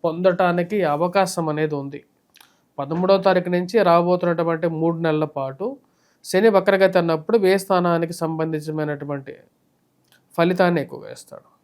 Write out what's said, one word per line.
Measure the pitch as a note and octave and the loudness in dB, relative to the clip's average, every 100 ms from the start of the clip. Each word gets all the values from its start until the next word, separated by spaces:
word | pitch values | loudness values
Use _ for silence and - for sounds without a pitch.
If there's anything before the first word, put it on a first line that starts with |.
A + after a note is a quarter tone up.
పొందటానికి | E3+ E3 F#3 F3+ F3+ F3 F3 G#3 | -4 0 0 2 0 0 -2 -2
అవకాశం | E3 D3 F3 G3 F#3 F3+ D#3+ | 0 0 0 0 0 -2 -4
అనేది | D3+ D#3 D3 | -2 -4 -4
ఉంది. | C#3 C#3 _ _ _ _ - _ _ - | -8 -14 _ _ _ _ -20 _ _ -12
పదమూడవ | C#3 D#3+ F#3 G3 | -6 -2 2 4
తారీఖు | G3 F3+ F3+ | 4 2 0
నుంచి | F3+ F3+ A3+ | -2 0 2
రాబోతున్నటువంటి | F#3 E3+ F3 F3+ F3 E3 E3 E3 E3+ | 4 4 4 0 0 0 -2 -2 -2
మూడు | D#3+ E3 E3 | 0 -2 0
నెలల | E3 D3+ | -2 0
పాటు | D3+ C#3+ C3+ C3+ G#3 C#4 _ _ _ _ | -2 -6 -8 -6 -8 -8 _ _ _ _
శని | - F#3 A3+ | -2 2 4
వక్రగతి | G3 F#3+ G3 F#3+ F#3+ | 4 4 4 4 4
అన్నప్పుడు | E3+ D#3+ D#3 A3+ | 0 -2 0 2
వ్యయ | F#3+ F#3+ | 4 2
స్థానానికి | F#3+ F#3 F3 E3+ E3 | 2 0 2 0 -2
సంబంధించినటువంటి | E3+ D#3+ D#3+ D#3+ D#3 D3+ D#3 D3+ D3 C#3+ C#3 C3+ - _ _ _ _ _ _ _ _ _ - | -4 -6 -2 -4 -4 -6 -6 -4 -6 -8 -10 -10 -20 _ _ _ _ _ _ _ _ _ 0
ఫలితాన్ని | E3+ F3+ F3+ E3+ | 0 4 2 2
ఎక్కువగా | C3 - - | -4 -12 -16
ఇస్తాడు. | - - - _ _ | -20 -20 -20 _ _